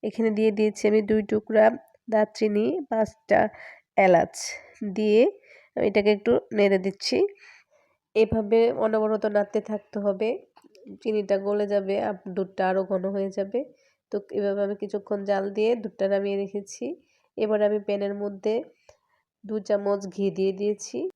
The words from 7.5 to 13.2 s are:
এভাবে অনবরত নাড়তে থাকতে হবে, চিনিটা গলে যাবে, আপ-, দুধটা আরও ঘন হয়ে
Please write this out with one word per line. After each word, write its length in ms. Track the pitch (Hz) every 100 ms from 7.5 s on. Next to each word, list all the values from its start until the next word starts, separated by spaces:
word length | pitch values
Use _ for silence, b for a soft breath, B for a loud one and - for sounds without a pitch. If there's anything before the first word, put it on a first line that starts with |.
| b b b b b _ 214
এভাবে 440 | 220 226 208 226 233 -
অনবরত 480 | 220 220 214 214 214
নাড়তে 340 | 208 202 214
থাকতে 380 | 208 214 _ 208
হবে, 300 | 202 190 220 311 - _ _ - - 196
চিনিটা 380 | 233 214 196 196
গলে 280 | 196 208 208
যাবে, 280 | 202 190 202
আপ-, 240 | 214 196 -
দুধটা 340 | 185 190 - 185
আরও 160 | 185
ঘন 180 | 190 190 185
হয়ে 180 | 196